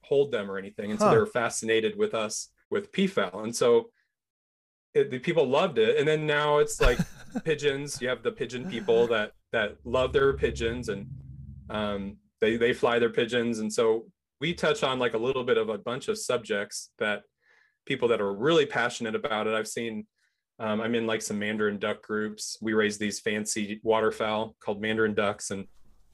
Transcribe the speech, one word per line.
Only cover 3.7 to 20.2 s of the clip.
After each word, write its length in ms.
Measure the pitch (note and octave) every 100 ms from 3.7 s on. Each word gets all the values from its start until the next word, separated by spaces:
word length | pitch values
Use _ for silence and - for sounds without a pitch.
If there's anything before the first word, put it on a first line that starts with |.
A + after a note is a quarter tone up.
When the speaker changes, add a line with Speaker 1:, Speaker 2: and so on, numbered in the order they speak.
| A#2 A#2 _ _ _ _ _ _ _ _ _ _
Speaker 1:
it, 180 | D3 C#3
the 80 | B2+
people 280 | F3 E3 C3
loved 320 | C#3 F#3 A#2+
it. 200 | A2 D3
And 80 | D3
then 200 | D#3 D3+
now 320 | D3 D3+ D3
it's 220 | D3+ -
like 180 | C3+ B2
Speaker 2:
<laughs> 460 | - - - B3
Speaker 1:
pigeons. 560 | D#3+ C#3+ C#3+ C#3 C#3+ -
You 80 | B2
have 140 | A#2+
the 80 | A#2+
pigeon 380 | A2 A#2+ B2 F3+
people 380 | A#2 G#2 A#2 A#2
that, 240 | A2+ G#2+ - _
that 240 | A#2 G#2 -
love 280 | A#2+ B2+ B2+
their 220 | C#3 C#3
pigeons 540 | C#3 C3 - A#2 A#2+ A2+
and, 180 | G2 - - - - - - -
um, 480 | G#2+ G#2 G2+ G2 G#2 _ _
they, 160 | A2 A#2
they 160 | A#2+
fly 260 | A#2+ B2 A#2
their 120 | A#2
pigeons. 480 | A2 A#2 A#2+ A#2 A2
And 140 | G#2+
so 340 | A#2 A2+ A2+ - _ _ -
we 120 | D#3
touch 300 | E3+ E3 D3+
on, 160 | C#3+ C3
like, 160 | B2
a 40 | A2+
little 260 | B2 C3
bit 120 | B2 A2+
of 140 | A2
a 80 | G#2+
bunch 300 | A#2 B2 -
of 100 | G#2+
subjects 720 | - B2 G#2 G2+ G#2 - - -
that 240 | G#2+ G#2 - _ _ _ _ _ -
people 220 | C3 A#2+
that 120 | A2
are 140 | G2+
really 320 | G2 C3+ E3 C#3+
passionate 480 | B2 A#2+ - A2+
about 320 | A2 A2+ A2 A2
it. 80 |
I've 140 | A2 G#2+
seen, 380 | - A#2 G#2+ G#2+ _